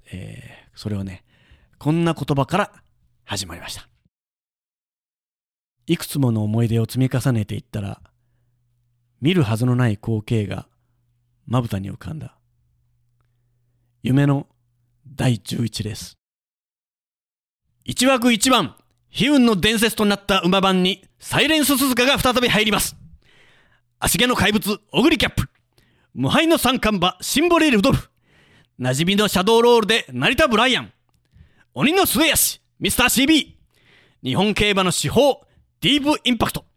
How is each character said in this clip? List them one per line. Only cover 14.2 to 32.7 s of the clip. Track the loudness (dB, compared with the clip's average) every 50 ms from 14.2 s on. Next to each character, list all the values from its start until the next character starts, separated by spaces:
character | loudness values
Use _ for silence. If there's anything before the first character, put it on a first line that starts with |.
| 4
の | 2 2 0 -4 _ _ _ _ _ _ _ _ _ _ _ _
第 | -20 -8 -2 0 0 0 -2
十 | _ -8 -6 -6 -6
一 | -6 -6 -8 -10
レ | -10
ー | -10
ス。 | -12 -16 -18 -20 _ _ _ _ _ _ _ _ _ _ _ _ _ _ _ _ _ _ _ _ _ _ _ _ _ _ _ _ _ _ _ _ _ _
一 | -10 -6 0 2
枠 | 2 2 2 2 2
一 | 2 2 2 2
番、 | 2 2 0 -2 -8 _ _ _ _ _ _ _
悲 | -4 -2 0 2 4
運 | 4 4
の | 4 2
伝 | 2 0 0 0
説 | 2 0 0 0
と | 0 0
な | 0 0
っ | -2 0
た | -2 -2 0
馬 | 2 2 2 2
番 | 2 2 2 2 2
に | 0 -2 -4 _ _ _ _
サ | -12 -4 0 0
イ | 2
レ | 2 2
ン | 2 2
ス | 0 0
鈴 | 0 0 0 0
鹿 | 0 2
が | 2 0
再 | 2 0 0 2
び | 2 0
入 | 2 0 0 0
り | 0
ま | -2 -2
す。 | -4 -6 -8 -14 -20 -20 -20 -20 _ _ _ _ -20 _ _ _ _ _ _ _ _ _ _ _
足 | -4 -4 0
毛 | 0 0
の | 0 0
怪 | 0 0 0 0
物、 | 0 -2 -4 -8 -8 _ _ -2
オ | 2
グ | 2 2
リ | 2
キ | 2 -2
ャ | -4
ッ | -2
プ。 | -4 -6 -6 _ _ _ _ _ _ _ _ _ _ _ _ _
無 | -4 -2 0
敗 | 2 2 4
の | 4 2
三 | 2 2 0 -2 0
冠 | 0 -2 0 0
馬、 | -2 -2 -2 _
シ | -8 -4 -2 0
ン | 2 4
ボ | 4 4
リ | 4 4
ル | 4 4
ド | 4 2
ル | 0
フ。 | 0 -4 _ _ _ _ _ _ _ _ _ _ _ _ _ _ -6
馴 | -4 -4 -2
染 | 0 0
み | 0 2
の | 2 0
シ | 0 0
ャ | 0 2
ド | 4 4 4
ー |
ロ | 6 6 4
ー | 4
ル | 4
で | 2 0 -2 -2 -6
成 | -6 -2 -2 0 2
田 | 2 2
ブ | 2 2
ラ | 2 2
イ | 0 0
ア | -2
ン。 | -4 -10 _ _ _ _ _ _ _ _ _ -20 -20 _ _ _ _ _ _
鬼 | -2 0 2 2
の | 2 0
末 | 0 2 0 0 2
脚、 | 2 0 -2 -2 -4 -10 _ _